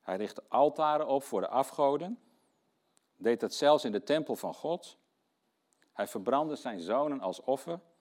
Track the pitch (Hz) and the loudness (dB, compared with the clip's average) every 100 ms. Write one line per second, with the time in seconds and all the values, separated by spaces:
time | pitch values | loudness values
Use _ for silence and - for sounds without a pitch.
0 | - 92 101 - - 120 143 151 156 151 | -4 -4 -4 -8 -2 4 4 4 0 0
1 | 151 135 135 107 90 123 135 - 143 147 | 0 -2 0 -2 0 0 -2 2 2 2
2 | 175 240 _ _ _ _ _ _ _ _ | -4 -10 _ _ _ _ _ _ _ _
3 | _ _ 107 117 104 - 143 151 131 104 | _ _ 0 2 0 2 6 6 4 -4
4 | - 147 151 120 185 - 147 175 - - | 0 0 0 -4 -4 -6 -6 -6 -8 -20
5 | _ _ _ _ _ _ _ _ _ - | _ _ _ _ _ _ _ _ _ -6
6 | 104 113 98 131 156 143 131 104 85 117 | -4 -4 2 2 2 -2 -6 -8 -2 0
7 | 147 139 95 - - 135 - 170 _ _ | 0 -2 -4 -6 -2 -4 -2 -10 _ _